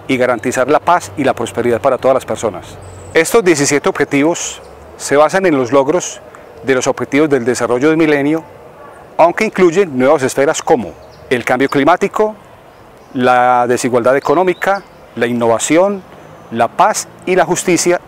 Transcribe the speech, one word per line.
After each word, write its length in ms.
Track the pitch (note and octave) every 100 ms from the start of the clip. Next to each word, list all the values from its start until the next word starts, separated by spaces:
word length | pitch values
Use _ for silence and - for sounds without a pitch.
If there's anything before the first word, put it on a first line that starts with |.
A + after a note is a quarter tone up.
| -
y 100 | B2+
garantizar 500 | B2 A#2 B2+ B2+ B2+
la 120 | D3+
paz 320 | - E3+ - -
y 60 |
la 120 | C3 A2+
prosperidad 460 | A#2 B2 A#2 A2
para 180 | C#3 B2
todas 160 | C3 C3
las 100 | -
personas. 540 | A2 A2 F2 - - - - -
Estos 300 | D3+ E3 A#3
diecisiete 440 | F#3 D3 C#3 C#3 F#3+
objetivos 720 | - C#3+ C#3 D3+ E3+ - - - - - -
se 200 | - C#3
basan 280 | D3+ F#3+ F#3
en 100 | C#3
los 160 | A#2+
logros 480 | C#3 C3+ F3+ - - - - - -
de 100 | B2+
los 140 | B2+ C3+
Objetivos 420 | B2 A#2+ C#3 D#3
del 160 | C#3 A#2
Desarrollo 440 | A#2+ A#2 B2 D3+
del 80 | D#3+
Milenio, 460 | D#3 C#3+ C#3+ D#3+ D#3+ - - - - - - -
aunque 280 | E3 - A3
incluyen 500 | - F3+ E3+ F#3 B2+
nuevas 240 | C3 D3+
esferas 400 | C3 - C#3+ D3+
como 320 | - D3 F2+ - - - -
el 160 | B2 A#2
cambio 240 | B2+ C3+
climático, 680 | C#3+ D3 F3+ G3 - G#3+ G#3+ - - - - - - -
la 540 | C3 B2 B2 B2 B2 B2
desigualdad 500 | A#2+ B2+ A#2+ A2+ C#3
económica, 640 | - D3+ F#3 F3 F#3 G3 - - - A#2
la 120 | A#2+
innovación, 760 | A#2+ A#2 A2+ - D#3 G3+ G3 - - - - -
la 160 | A#2 A2+
paz 400 | - G3 - - - -
y 100 | F3+
la 80 |
justicia, 560 | D#3+ F3 - E3 F3 F3